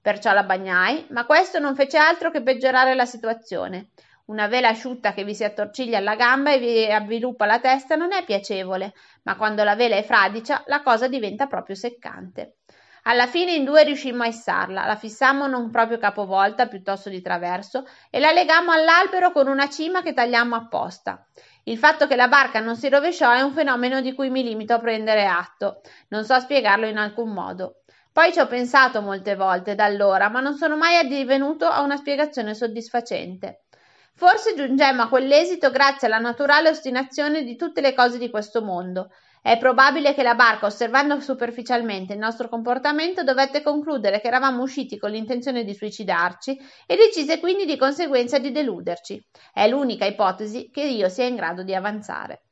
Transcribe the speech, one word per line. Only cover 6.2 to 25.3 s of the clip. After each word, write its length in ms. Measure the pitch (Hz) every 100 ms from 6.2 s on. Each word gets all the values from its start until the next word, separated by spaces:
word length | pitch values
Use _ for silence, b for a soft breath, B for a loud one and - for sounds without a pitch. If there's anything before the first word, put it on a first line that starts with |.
| 247 269 285
e 60 | 277
vi 260 | 240 226 220
avviluppa 540 | 214 208 226 254 240 208
la 140 | 247
testa 360 | 262 262 - 311
non 180 | 349
è 100 | 392
piacevole, 680 | 359 196 196 196 185 190 196 b b b
ma 120 | - 190
quando 280 | 214 208
la 120 | 208 208
vela 220 | 240 202
è 60 |
fradicia 600 | - 226 196 220 226 285 -
la 140 | 285
cosa 280 | 277 226 254
diventa 380 | 254 208 208 277
proprio 280 | 185 190 196
seccante. 800 | 240 240 - - 185 - - _ _ b b b
Alla 240 | - 247 247
fine 260 | 330 359
in 120 | 330 269
due 180 | 302
riuscimmo 400 | 302 277 262 240
a 40 | 233
issarla, 580 | 226 - 185 185 190 -
la 100 | 214
fissammo 520 | 220 214 262 277 277
non 240 | 254 226
proprio 260 | 233 226 233
capovolta, 680 | 208 202 190 190 196 247 240
piuttosto 420 | 196 190 196 202
di 120 | 185
traverso, 640 | 185 180 175 185 202 254 269 B B
e 100 | -
la 120 | 302
legammo 400 | 339 320 330 349
all'albero 600 | 320 320 339 381 370 359
con 160 | 330 269
una 200 | 269 285
cima 320 | 285 320 370
che 120 | 349
tagliammo 420 | 254 240 233 240 226
apposta. 720 | 226 - 175 - - - _ b b b
Il 140 | - 226
fatto 300 | 302 311 302
che 80 | 247
la 120 | 247
barca 320 | 277 262 226
non 160 | 226 233
si 140 | 285
rovesciò 420 | 285 311 349 262
è 100 | 247
un 120 | 277
fenomeno 480 | 277 285 247 247 262
di 120 | 254
cui 160 | 262 269
mi 140 | 262
limito 300 | 240 220 220 233
a 40 |
prendere 460 | 233 220 220 214
atto, 560 | 196